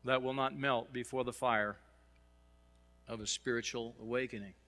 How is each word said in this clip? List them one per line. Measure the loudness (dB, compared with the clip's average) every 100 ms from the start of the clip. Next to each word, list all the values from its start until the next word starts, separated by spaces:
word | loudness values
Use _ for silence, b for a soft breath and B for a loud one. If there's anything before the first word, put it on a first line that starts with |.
that | 4 4
will | 4
not | 2 0 2
melt | 2 2 0
before | -6 -4 -2
the | -2
fire | 0 2 4 2 -4 -16 -20 -20 -20 -20 -20 -20 -20 -20 -20 -20 -20 -10
of | -6
a | -2
spiritual | -2 0 0 0 -4 -6 -8
awakening. | -2 0 0 -6 -10 -14